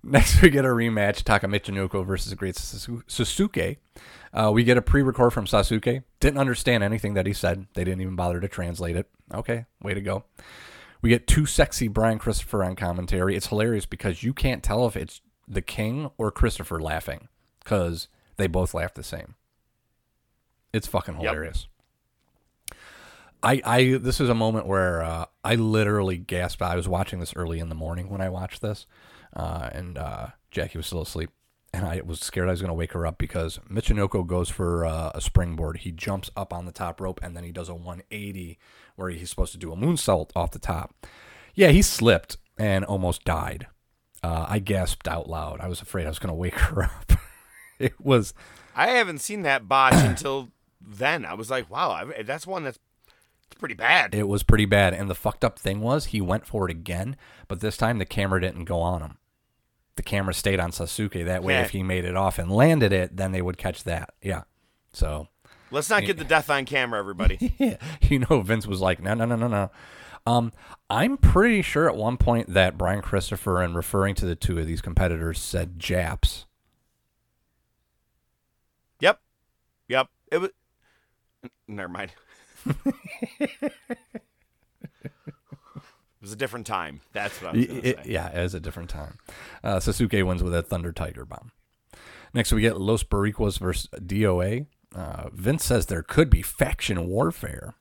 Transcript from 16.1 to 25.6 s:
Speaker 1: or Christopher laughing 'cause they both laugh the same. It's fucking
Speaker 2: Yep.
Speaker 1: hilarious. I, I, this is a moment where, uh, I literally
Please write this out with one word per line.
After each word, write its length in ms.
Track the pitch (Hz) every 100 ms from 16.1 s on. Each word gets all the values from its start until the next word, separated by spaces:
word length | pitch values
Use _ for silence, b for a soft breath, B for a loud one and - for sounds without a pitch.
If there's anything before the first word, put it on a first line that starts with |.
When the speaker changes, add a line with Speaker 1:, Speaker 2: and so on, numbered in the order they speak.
| -
Speaker 1:
or 140 | 107
Christopher 480 | - 117 - - 82
laughing 460 | 78 78 - 67 - _ _ _
'cause 440 | - 104 87 82 - _ _ -
they 100 | 92
both 260 | 85 92
laugh 200 | 82 82
the 100 | -
same. 320 | - 85 - - _ _ _ _ _ _ _ _ _ _ _ _ _
It's 140 | 110 -
fucking 280 | 95 - 78
Speaker 2:
Yep. 80 |
Speaker 1:
hilarious. 440 | 107 78 82 87 - _ _ _ _ _ _ _ _ _ - B B B B B B _
I, 200 | - 135
I, 340 | - 120 127 123
this 220 | 123 -
is 100 | 127
a 40 | 113
moment 300 | 113 110 -
where, 340 | 95 92 85
uh, 220 | 82 82 82 _
I 120 | 98
literally 600 | 117